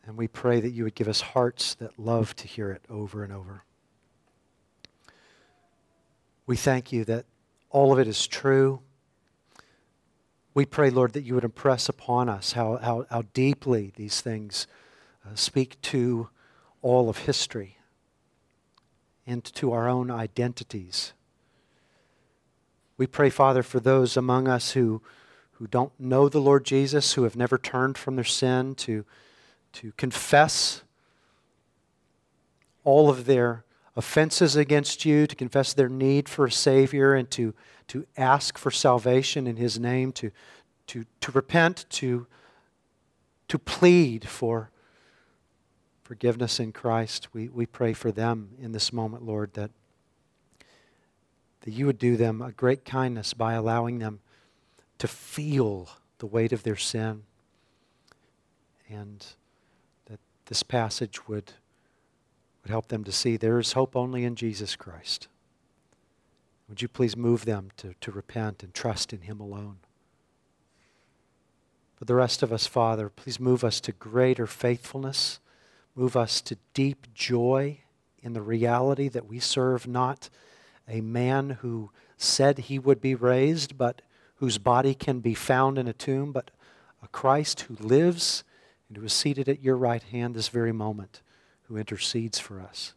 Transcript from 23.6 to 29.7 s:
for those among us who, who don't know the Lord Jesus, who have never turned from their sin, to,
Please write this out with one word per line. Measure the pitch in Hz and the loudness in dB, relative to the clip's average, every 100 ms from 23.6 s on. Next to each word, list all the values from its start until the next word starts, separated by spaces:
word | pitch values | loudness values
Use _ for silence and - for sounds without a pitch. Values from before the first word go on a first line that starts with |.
for | 117 127 | 2 0
those | 117 131 123 131 | 4 4 4 2
among | 127 127 131 | 2 2 2
us | 123 - | 0 0
who, | 135 117 110 - _ _ _ _ | 0 0 0 -10 _ _ _ _
who | _ 110 | _ -4
don't | 123 135 _ | -2 -2 _
know | 127 131 143 | 0 4 6
the | 147 | 6
Lord | 139 139 | 6 6
Jesus, | 135 135 139 147 131 | 4 0 2 0 0
who | - | 0
have | 117 | 0
never | 117 123 127 | 0 0 0
turned | - 127 131 135 | -2 0 0 -2
from | - | -6
their | 131 | -4
sin, | 113 - 127 127 131 135 | -2 0 2 2 -2 -6
to, | - 110 104 _ _ _ _ _ _ | -6 -6 -8 _ _ _ _ _ _